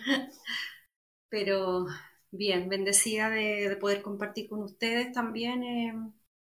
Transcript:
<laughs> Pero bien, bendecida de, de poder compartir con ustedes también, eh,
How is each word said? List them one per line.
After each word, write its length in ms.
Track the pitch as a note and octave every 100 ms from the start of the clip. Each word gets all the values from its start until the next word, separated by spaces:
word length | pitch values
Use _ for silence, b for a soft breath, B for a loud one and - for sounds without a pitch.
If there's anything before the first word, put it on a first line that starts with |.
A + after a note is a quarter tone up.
| C4
<laughs> 280 | C4+ - B B B B B B _ _ _ _
Pero 580 | G#3+ G3 G3 F#3+ F#3 F3 D3 B B _
bien, 380 | F#3+ G#3 F3+ F#3
bendecida 600 | G3 G3 G3+ A3+ G#3+ A3
de, 380 | A3 G#3+ G#3 G3+
de 60 | G3
poder 240 | G3+ G3+
compartir 440 | G3+ G3+ G#3 A3 G3+
con 120 | G#3+
ustedes 480 | G3 - A3+ A#3 B3+
también, 500 | B3 A3+ A3 A#3 B3
eh, 300 | B3 A#3+ A#3 A3 A3 - _ _ _